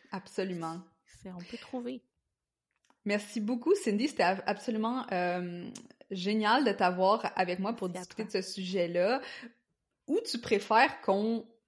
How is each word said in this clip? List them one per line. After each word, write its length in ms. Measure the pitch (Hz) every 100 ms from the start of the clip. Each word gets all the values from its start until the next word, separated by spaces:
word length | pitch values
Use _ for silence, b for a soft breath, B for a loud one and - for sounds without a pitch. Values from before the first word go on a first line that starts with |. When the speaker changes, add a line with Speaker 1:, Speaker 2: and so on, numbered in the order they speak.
| b
Speaker 1:
Absolument. 680 | 190 - - 190 175 165 165 180 _ _ -
Speaker 2:
C'est, 100 | 190
on 60 | 180
peut 180 | 175 233
trouver. 440 | - 254 240 262 - _ _ _ _ _ _ _ _ _ 208
Speaker 1:
Merci 340 | 208 208 233
beaucoup, 340 | 208 247 311 403
Cindy. 320 | - 208 285
C'était 160 | -
ab-, 200 | 180 196 -
absolument, 600 | 202 - 220 226 254 -
euh, 580 | 185 180 180 180 175 - - - - -
génial 520 | 190 185 220 214 247
de 80 | 254
t'avoir 600 | 202 185 185 185 202 - -
avec 240 | 180 180
moi 140 | 190 233
pour 120 | 185
Speaker 2:
Merci 80 | 175
à 40 |
Speaker 1:
discuter 220 | 180 - 214
Speaker 2:
toi. 100 | 196
Speaker 1:
de 60 | 190
ce 80 |
sujet-là. 680 | - 185 190 170 175 185 262 B B 240 _ _ _ _ _ -
Où 120 | 349
tu 180 | - 240
préfères 640 | - 202 - 226 294 -
qu'on 460 | - 196 220 226 - _